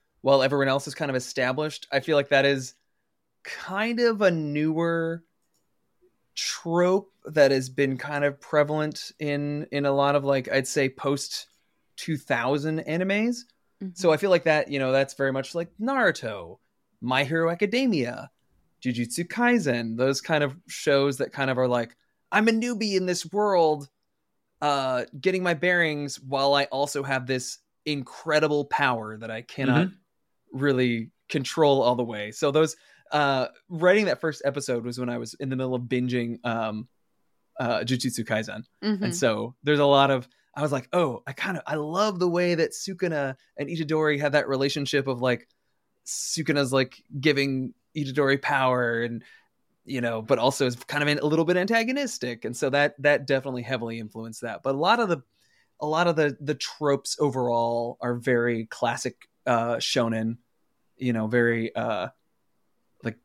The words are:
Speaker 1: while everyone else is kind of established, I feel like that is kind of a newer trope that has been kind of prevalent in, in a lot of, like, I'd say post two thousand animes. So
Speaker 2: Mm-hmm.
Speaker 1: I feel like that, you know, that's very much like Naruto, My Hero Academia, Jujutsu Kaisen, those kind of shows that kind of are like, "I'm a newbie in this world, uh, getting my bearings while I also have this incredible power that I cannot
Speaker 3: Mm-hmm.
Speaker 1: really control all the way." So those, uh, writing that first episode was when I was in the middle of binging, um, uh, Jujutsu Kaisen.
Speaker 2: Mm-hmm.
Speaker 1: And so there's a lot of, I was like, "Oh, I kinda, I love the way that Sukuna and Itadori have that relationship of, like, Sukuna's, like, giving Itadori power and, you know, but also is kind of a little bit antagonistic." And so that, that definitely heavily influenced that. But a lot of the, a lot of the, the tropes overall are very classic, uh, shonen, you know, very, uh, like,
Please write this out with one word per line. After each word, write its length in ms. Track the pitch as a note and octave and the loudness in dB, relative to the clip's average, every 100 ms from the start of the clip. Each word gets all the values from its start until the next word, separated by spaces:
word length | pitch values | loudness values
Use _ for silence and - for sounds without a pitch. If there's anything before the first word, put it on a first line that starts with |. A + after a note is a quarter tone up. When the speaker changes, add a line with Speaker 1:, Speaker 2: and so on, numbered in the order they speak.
| _ _ | _ _
Speaker 1:
while 220 | C3+ C#3 | 4 4
everyone 240 | C3 C#3+ C3+ | 4 2 2
else 200 | C3+ C#3+ | 0 -4
is 80 | - | -6
kind 140 | D3 | -4
of 60 | B2+ | -4
established, 720 | B2+ - B2+ C3 D3+ - - | -4 -2 -2 -2 -4 -6 -4
I 80 | C#3 | -2
feel 160 | D#3 D3 | 2 2
like 120 | C#3 | 4
that 160 | C#3 C#3 | 4 4
is 280 | C#3 B2+ - _ _ _ _ _ _ | 2 -2 -14 _ _ _ _ _ _
kind 560 | - - - G3 A3+ A#3 | -16 -14 -8 -2 -2 2
of 220 | A#3 G#3+ | 2 4
a 100 | G3 | 4
newer 920 | E3 D3+ D3 D#3 D#3+ E3+ E3 E3 E3 - _ _ _ _ _ _ _ _ _ _ - | 2 0 0 0 2 0 0 -2 -4 -10 _ _ _ _ _ _ _ _ _ _ -8
trope 760 | - - E3+ E3+ F3+ F#3+ G3 _ - | -6 -6 0 2 4 4 0 _ -2
that 260 | D#3 C#3 | 4 6
has 180 | C3+ C3 | 4 0
been 280 | C3 C#3 B2+ | 0 0 0
kind 260 | C#3+ D3 | -6 -2
of 160 | C#3+ C#3 | -2 -2
prevalent 720 | - D3+ D3 D#3 D3+ D3+ - - | -2 2 2 0 -2 -6 -12 -8
in, 480 | D3 C#3+ D3 D3 D#3 | -4 -2 -2 -6 -6
in 140 | C#3+ C#3+ | -2 0
a 60 | |
lot 240 | C#3 C#3+ C#3+ | 2 4 2
of, 80 | |
like, 260 | C#3 C#3 B2+ | 2 0 0
I'd 160 | C3+ C3 | -2 0
say 220 | D3 C3+ | 0 0
post 580 | - C#3 C#3 - - - _ _ _ _ - | 0 -2 -2 -4 -10 -12 _ _ _ _ -12
two 200 | - D3 | -6 -6
thousand 600 | - A#2+ B2 C#3+ D#3 D#3 - | -2 -2 0 0 -2 -4 -4
animes. 560 | E3 F#3+ G3+ A#3 A#3+ - _ _ - F#3+ | -2 -2 0 0 -4 -8 _ _ -14 -14
So 160 | F3 F3+ | 0 2
Speaker 2:
Mm-hmm. 40 | |
Speaker 1:
I 40 | D#3 | 4
feel 120 | G3 | 4
like 140 | F3 | 2
that, 260 | E3 D3+ D3 | 4 0 0
you 60 | C#3 | -2
know, 120 | C3 | 0
that's 220 | C3+ C3+ | 2 0
very 180 | - C3+ | -2 -2
much 240 | C3+ C3+ E3+ | -2 -6 -8
like 140 | E3+ - | -8 -6
Naruto, 800 | A3+ C#4 G3+ - A#2 G2+ E2+ F#2+ _ _ _ _ | -4 0 2 0 -4 -10 -12 -18 _ _ _ _
My 220 | A#2+ C3 | -2 0
Hero 260 | C#3 E3 E3 | 2 0 0
Academia, 800 | E3+ G3+ A#3 C4+ E3 A#2+ - C3 _ _ _ _ _ | 0 0 0 2 2 0 -6 -14 _ _ _ _ _
Jujutsu 420 | B2+ A#2+ A#2+ - F3 | -4 -2 -4 -4 -6
Kaisen, 680 | - A#3+ A#3+ D3 A#2+ A#2 A2+ | 0 2 2 2 0 -2 0
those 220 | C3 C#3 | 0 0
kind 220 | - D#3 | 0 0
of 120 | C#3+ C3+ - | 0 -4 -14
shows 500 | - - C#3 C#3+ C3+ | -6 2 2 2 0
that 140 | - | -4
kind 180 | - C3+ | -4 -2
of 80 | B2+ | 0
are 100 | B2+ | 2
like, 280 | B2 A#2 _ _ _ - | 0 -2 _ _ _ -4
"I'm 160 | G3+ A3 | 2 2
a 20 | |
newbie 440 | A3+ A#3+ A3 G#3+ F#3+ | 2 0 -2 0 0
in 100 | F#3 | 0
this 200 | F3 E3 | -2 -4
world, 580 | G3+ G#3 F#3 D#3+ D3+ C#3 _ _ _ _ _ _ - | 0 2 4 4 2 -6 _ _ _ _ _ _ -4
uh, 440 | D3 C#3 C3 B2+ - C#3+ | 0 0 0 -2 -4 -4
getting 240 | F#3 F#3 | -2 0
my 100 | F3+ | 0
bearings 680 | D#3+ F3+ F3+ D#3+ D3 C#3+ - | 0 2 2 2 0 -6 -10
while 340 | C3+ C3+ C#3 C#3+ | -4 0 4 4
I 100 | C#3 | 2
also 380 | C3+ C#3+ C#3+ | -2 -2 -2
have 220 | C#3 C3 B2 | -2 -2 -2
this 320 | B2+ - - _ _ D3+ | -4 -4 -12 _ _ -6
incredible 800 | D3 C3 - E3 D3+ D3+ D3 C#3+ | -4 -6 -10 0 2 4 2 0
power 520 | - C#3 A#2 G#2+ G#2+ | 2 2 2 -4 -10
that 140 | A2+ | -10
I 100 | A2+ | -10
cannot 440 | - - C3 C3+ F#3 | -10 -2 2 4 2
Speaker 3:
Mm-hmm. 720 | - _ _ _ _ _ C3+ | -2 _ _ _ _ _ -2
Speaker 1:
really 520 | C#3+ B2+ B2+ A#2 A2+ _ - | 0 2 2 0 -6 _ -6
control 520 | D3+ C3 - D3 C3+ | -4 -2 2 4 6
all 140 | A#2+ B2 | 4 2
the 80 | |
way." 280 | A#2 G#2+ G#2 | -2 -6 -8
So 200 | - D3 | -2 0
those, 240 | D3+ D#3+ - _ _ _ | 2 2 0 _ _ _
uh, 360 | D3+ C#3+ C3+ B2+ - - | 0 2 0 -2 -8 -14
writing 360 | E3+ F3+ G3+ G3 | 0 4 6 4
that 140 | B2 | 0
first 200 | D#3+ C#3+ C#3 | -4 -4 -4
episode 380 | C#3 C#3 A#2+ A#2+ | -4 -2 -4 -4
was 140 | A#2+ | -6
when 100 | B2 | -6
I 80 | A#2+ | -6
was 160 | A#2 - | -8 -8
in 140 | C3+ | -6
the 60 | C3 | -4
middle 200 | C3 B2+ | -2 -4
of 80 | |
binging, 640 | A#2+ B2+ B2 B2 A#2 A#2 A#2+ | -2 -2 0 -2 -4 -6 -4
um, 420 | A2+ A2 G#2+ A#2 _ _ _ _ _ _ - | -2 -4 -6 -10 _ _ _ _ _ _ -6
uh, 200 | A#2+ A2+ | -2 -2
Jujutsu 460 | A#2 B2+ C3 A#2 A2 | -2 -2 -2 -6 -4
Kaisen. 380 | A2 A2 - - _ | -4 -4 -10 -14 _
Speaker 2:
Mm-hmm. 200 | G#3 G3+ G#3 | -4 -2 -2
Speaker 1:
And 100 | F3 | 0
so 400 | C3 G#2+ A2 - | 0 0 -4 -6
there's 160 | C#3+ D3 | 0 4
a 60 | C#3+ | 6
lot 260 | C#3 C#3 | 6 6
of, 160 | C3 B2 _ _ C#3 | 2 -4 _ _ -4
I 60 | |
was 100 | D3 | -2
like, 160 | C3+ - | -2 -2
"Oh, 280 | F3+ D#3 A2+ - | 0 0 -2 -10
I 60 | |
kinda, 280 | C3 - F3 - | -8 -6 -6 -6
I 80 | D3+ | -6
love 440 | D3+ F3+ G#3+ F3+ | -4 -2 0 0
the 100 | F3+ | 0
way 260 | E3+ F3 E3 | 2 2 2
that 160 | E3 | 0
Sukuna 640 | - - F3+ F3 D#3 C#3 B2+ _ - | -4 -10 -4 -2 -2 -4 -6 _ -10
and 100 | C#3 | -6
Itadori 500 | E3 D3+ D#3 D#3 C#3+ | -4 -2 0 2 2
have 100 | C#3+ | 2
that 140 | C#3+ C#3 | 0 0
relationship 600 | C3+ C#3 D3 C#3 C#3+ C3 | 0 0 -2 -2 0 0
of, 140 | B2 | 0
like, 260 | B2+ A#2 - _ _ _ _ _ - | 0 -2 -4 _ _ _ _ _ -12
Sukuna's, 640 | - - E3 D#3 C#3+ C3 | -8 -6 -4 0 0 2
like, 320 | C3+ C3 - _ D3 | 2 0 -4 _ -2
giving 540 | D3+ C#3 C#3 C3 C3 - _ D#3 | 2 2 2 -2 -4 -10 _ -8
Itadori 420 | C3+ C3+ C#3 C#3 | -4 0 2 2
power 600 | - C#3+ C3 B2 A#2+ A#2 | 2 2 2 2 0 -2
and, 220 | A#2 A#2 - - _ _ _ _ - | -4 -6 -12 -20 _ _ _ _ -8
you 140 | C3+ | -4
know, 200 | A#2+ A2+ | -2 -2
but 160 | A2+ B2 | 0 2
also 260 | B2+ - C3 | 2 2 0
is 80 | A#2 | -2
kind 320 | - D3 D3 | -6 -2 0
of 100 | D3 | 0
a 20 | D3 | 2
little 200 | D#3+ E3 | 2 2
bit 120 | F3+ | 2
antagonistic." 880 | G3 A3+ A3+ C4+ C4+ - A#2+ A#2 A2+ | 2 0 0 -2 -4 -6 -8 -6 -8
And 100 | B2 | -4
so 140 | C#3 | 0
that, 260 | C#3+ D3 - | 2 2 2
that 260 | C#3+ C#3+ C3+ | 2 2 2
definitely 360 | C3+ C3+ B2 | -2 -2 -6
heavily 360 | A#2 B2+ A2+ A2+ | -4 -6 -6 -8
influenced 420 | G#2+ A2+ A2+ G#2+ | -10 -12 -12 -10
that. 200 | A#2+ G2+ | -10 -6
But 120 | C3+ C#3 | -4 0
a 20 | |
lot 220 | F3 A#3 | 2 2
of 100 | G#3+ | 2
the, 120 | D#3 - _ _ _ _ - | -2 -6 _ _ _ _ -8
a 40 | D3+ | -2
lot 200 | D#3 F3 | 2 2
of 80 | D#3 | 4
the, 220 | D3 C3 | 2 0
the 160 | D3 D3 | -6 -6
tropes 600 | - - D3 C#3 - - | -8 -4 0 0 -2 -2
overall 800 | D3 B2+ B2 A#2 A#2 A#2 A#2 - | 0 0 0 0 0 -2 -4 -6
are 140 | B2 B2 | -6 -4
very 500 | C3 A#2+ A#2+ A2+ A2 | 0 2 2 -2 -6
classic, 600 | - A#2+ A#2 B2+ - _ _ - | -4 -2 -2 -6 -10 _ _ 0
uh, 300 | A#2 A#2 A#2 | 2 2 -2
shonen, 600 | - - A#2 A2+ A2+ A#2 _ _ _ _ _ - | -2 0 0 0 -4 -6 _ _ _ _ _ -6
you 160 | B2+ | -2
know, 140 | A2+ A2 | 0 0
very, 460 | A#2+ A#2 A#2 A2+ - | 2 2 2 -2 -4
uh, 340 | A2+ G#2 F2+ - _ _ _ _ _ _ _ _ | -4 -4 -6 -10 _ _ _ _ _ _ _ _
like, 140 | A#2 - | -10 -10